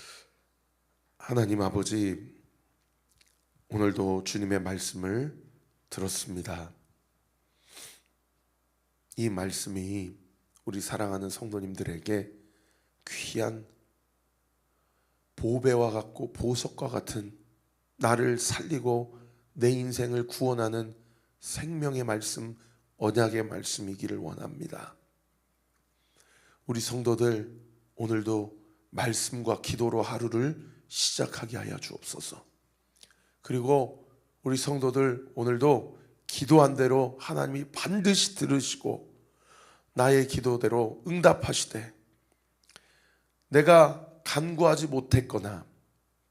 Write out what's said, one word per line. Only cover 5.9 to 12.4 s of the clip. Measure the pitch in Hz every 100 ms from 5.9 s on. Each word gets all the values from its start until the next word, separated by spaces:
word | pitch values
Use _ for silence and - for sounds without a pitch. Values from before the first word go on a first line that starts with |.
들었습니다. | - 95 - - 90 87 85 85 - _ _ _ _ _ _ _ _ _ - - - _ _ _ _ _ _ _ _ _ _ _ -
이 | 117
말씀이 | 95 95 92 - 98 95 101 90 98 _ _ _ _ -
우리 | 98
사랑하는 | - 107 104 95 95
성도님들에게 | - 117 104 95 95 92 85 104 104 98 -